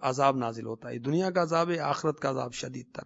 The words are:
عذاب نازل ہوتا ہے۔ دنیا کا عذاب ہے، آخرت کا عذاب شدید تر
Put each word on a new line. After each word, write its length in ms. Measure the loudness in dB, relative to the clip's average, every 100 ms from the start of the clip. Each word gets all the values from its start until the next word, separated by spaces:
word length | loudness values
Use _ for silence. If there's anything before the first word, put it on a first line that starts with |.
عذاب 360 | 0 4 4 4
نازل 280 | 0 -4 -8
ہوتا 240 | -8 -8
ہے۔ 100 | -6
دنیا 320 | 0 2 2
کا 100 | 2
عذاب 280 | 2 2 2
ہے، 100 | 0
آخرت 400 | 0 0 0 0
کا 100 | -2
عذاب 240 | -2 -4
شدید 420 | -8 -8 -10 -12
تر 80 | -14